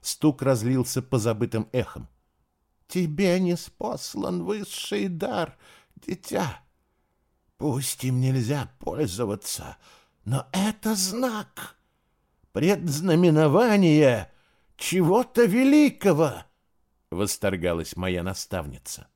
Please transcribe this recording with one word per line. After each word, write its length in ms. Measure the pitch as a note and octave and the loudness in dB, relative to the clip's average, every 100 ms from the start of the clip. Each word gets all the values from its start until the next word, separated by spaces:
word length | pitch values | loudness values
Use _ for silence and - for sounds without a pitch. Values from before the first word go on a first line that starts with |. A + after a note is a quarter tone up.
Стук 400 | - - D#3 C3+ | -10 0 0 2
разлился 600 | C3 B2+ A2+ C3 B2 - | 0 2 2 0 0 -4
по 160 | - C3 | -2 -2
забытым 520 | G#2+ G#2+ A#2 A2 - | 0 -2 -2 -4 -4
эхам. 380 | B2+ G#2 - A#1 _ _ _ _ _ _ _ _ | -4 -6 -8 -18 _ _ _ _ _ _ _ _
«Тебе 520 | F3+ E3+ D3+ F#3+ F3+ | -4 -2 0 2 2
ниспослан 1040 | F3+ F3 - _ A3 - - - - F3+ | 0 -2 -6 _ -8 -8 -10 -8 -6 -4
высший 640 | F3 G#3+ G3+ - - G#3 G3 | -4 -6 -8 -12 -8 -4 -4
дар, 500 | E3+ G3+ G#3+ E3 - _ - _ - | -4 -6 -4 -6 -10 _ -20 _ -18
дитя! 680 | - F3 - G2+ D3 - _ _ _ _ _ _ _ _ _ _ | -12 -10 -6 -4 -4 -8 _ _ _ _ _ _ _ _ _ _
Пусть 460 | D3+ C3 C3 - | -4 -4 -4 -6
им 160 | B2+ B2+ | -4 0
нельзя 500 | C3 C3 A2+ C#3+ A#2+ _ | 0 0 -2 -4 -6 _
пользоваться, 1000 | - G2 C3 F2 A#3 G3+ - - - - _ - _ _ G2+ | -8 -4 -4 -2 -4 -4 -8 -10 -12 -18 _ -20 _ _ -6
но 220 | C3 - | -4 -4
это 420 | F#3 G#3 G#3+ A3 G#3+ | -2 -2 -2 -4 -2
знак. 840 | F#3 A3 B3+ G#3+ - - - _ _ _ _ _ _ _ _ | -4 -2 -4 -4 -12 -16 -18 _ _ _ _ _ _ _ _
Предзнаменование 1800 | - D#3 G3+ E3+ C#3+ F#3 E3 F3+ D3+ D#3 D#3 A#3+ G3+ F3 D3+ C#3+ A#2 E2+ _ _ _ _ _ | -2 0 0 -2 -2 2 4 6 6 6 6 4 4 6 6 6 4 -4 _ _ _ _ _
чего-то 680 | - F3+ E3+ G3+ B3 - A#3 | -4 2 4 4 2 2 4
великого!» 960 | A3 C4 D4+ D4 - G3 D3+ D#3 F2 - _ _ _ _ _ _ | 4 6 6 4 4 2 2 2 -2 -16 _ _ _ _ _ _
восторгалась 840 | E2+ G2+ - G2+ F#2 F2 E2+ D#2+ - | -4 -2 -2 -2 0 -2 -2 -4 -6
моя 260 | F#2 F2+ | -4 -2
наставница. 840 | F2+ F#2 - F#2 D2 B1+ - - - | -4 -8 -8 -8 -8 -14 -14 -16 -18